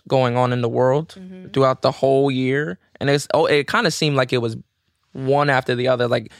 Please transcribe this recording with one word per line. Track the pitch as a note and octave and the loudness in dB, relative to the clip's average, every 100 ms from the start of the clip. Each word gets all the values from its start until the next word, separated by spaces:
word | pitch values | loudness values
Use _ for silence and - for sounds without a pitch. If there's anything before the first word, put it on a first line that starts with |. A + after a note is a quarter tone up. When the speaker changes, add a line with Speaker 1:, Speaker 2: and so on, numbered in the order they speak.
| - | -2
Speaker 1:
going | C3+ B2+ B2 | 2 2 2
on | B2+ | 0
in | B2 | 0
the | A#2 | -2
world | A#2+ B2+ C#3+ E3 F#3+ | 0 0 0 -4 -14
Speaker 2:
Mm-hmm. | F#3 F#3 F3+ | -18 -18 -6
Speaker 1:
throughout | C#3 C3 C3 | 0 0 2
the | C3 | -2
whole | - C3+ C3+ C#3 | 0 0 2 2
year. | C3 B2+ C#3 D#3 F#3+ _ - | 0 -2 -2 -6 -10 _ -6
And | C#3 | 0
it's, | C#3+ - | 0 0
oh, | D3 D#3+ | 0 2
it | D3 C3+ | 2 0
kinda | A3 G3 | 0 0
seemed | - D#3 C3+ | 0 0 0
like | B2+ | 0
it | B2+ | 0
was | A#2 A#2 - _ _ _ _ | -2 -6 -14 _ _ _ _
one | C3 C3 C#3+ C#3+ | -8 0 2 2
after | C3 B2+ B2 | 2 0 0
the | B2 | 0
other. | B2 A#2+ | 0 0
Like, | A#2+ A2 | -2 -4